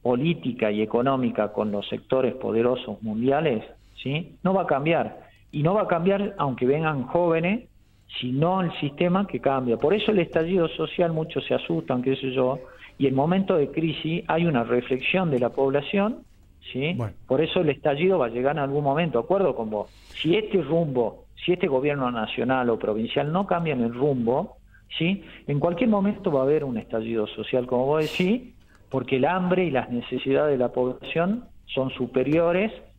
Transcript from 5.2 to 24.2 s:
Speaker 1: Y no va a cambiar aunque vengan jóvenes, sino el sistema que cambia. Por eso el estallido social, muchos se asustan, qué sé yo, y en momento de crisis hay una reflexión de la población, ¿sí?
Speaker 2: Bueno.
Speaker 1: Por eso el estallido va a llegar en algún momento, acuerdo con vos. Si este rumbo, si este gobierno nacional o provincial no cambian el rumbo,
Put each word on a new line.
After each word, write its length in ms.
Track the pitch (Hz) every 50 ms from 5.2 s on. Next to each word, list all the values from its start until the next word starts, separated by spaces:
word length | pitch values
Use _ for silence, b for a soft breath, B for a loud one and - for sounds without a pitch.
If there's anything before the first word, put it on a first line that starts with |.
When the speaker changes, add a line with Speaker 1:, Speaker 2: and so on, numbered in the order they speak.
| B B B B B _ -
Speaker 1:
Y 80 | 147 147
no 100 | 165 196
va 100 | 214 196
a 40 |
cambiar 480 | - 180 165 165 196 196 196 202 196 -
aunque 280 | - 151 139 127 113 127
vengan 380 | 123 143 151 160 156 156 135 120
jóvenes, 640 | - - 170 175 170 165 165 165 180 208 247 - - _ - _ _ _ _ _ _ - -
sino 400 | - 127 127 135 156 170 185 190
el 100 | 185 160 - -
sistema 440 | - 143 143 - 175 180 175 185 202
que 140 | 190 - 123
cambia. 380 | - 143 135 135 127 123 113
Por 160 | 110 - 151 190
eso 180 | 214 208 -
el 80 | 214 196
estallido 480 | 170 165 - 170 160 170 190 190 165
social, 460 | 156 - - 156 151 - - 180 165 165
muchos 320 | 156 160 156 - 139 -
se 80 | - 127
asustan, 480 | 120 - - 170 165 156 - 131 123
qué 160 | 123 131 135
sé 160 | 131 - 131 127
yo, 260 | 131 127 127 135 - B B B B B B B
y 100 | - 135
en 80 | 139 131
momento 400 | 131 139 165 180 190 196 - 196
de 160 | 165 143 143
crisis 520 | - 160 160 165 151 - - 156 165 170 -
hay 180 | - 156 165 175
una 200 | 170 151 120 117
reflexión 680 | 117 123 123 123 - 131 131 - - - 185 190 165
de 80 | 139 120
la 100 | 123 117
población, 680 | - - 135 135 135 143 135 - - 196 202 214 269 - - - - - - - - - - - -
¿sí? 200 | 127 135 156 175
Speaker 2:
Bueno. 180 | 123 117 101 90 - -
Speaker 1:
Por 140 | - 127 135
eso 220 | 160 - - 185
el 80 | 175 151
estallido 500 | 135 - - 151 139 143 170 190 190 175
va 60 | 127
a 40 | 117
llegar 280 | 113 123 127 139 147
en 60 | 160 143
algún 200 | 139 139 147 147
momento, 340 | 139 139 151 175 165 131 117
acuerdo 360 | 117 - 180 196 196 151 120
con 140 | 120 113 110
vos. 200 | 107 104 95 - - - - - - -
Si 140 | - 156 175
este 260 | - - - - 190
rumbo, 640 | 156 135 160 170 170 147 131 123 117 101 - - - - - - -
si 100 | - 180
este 140 | 180 -
gobierno 440 | 175 135 131 135 147 143 143 131 123
nacional 580 | 123 113 107 - - - 120 123 131 131 123 120
o 80 | 113
provincial 540 | 110 - 107 104 110 113 120 - 156 143 147
no 160 | 160 185 202
cambian 340 | 196 185 170 170 160 143 123
el 120 | 117 117 117
rumbo, 640 | 120 135 151 139 127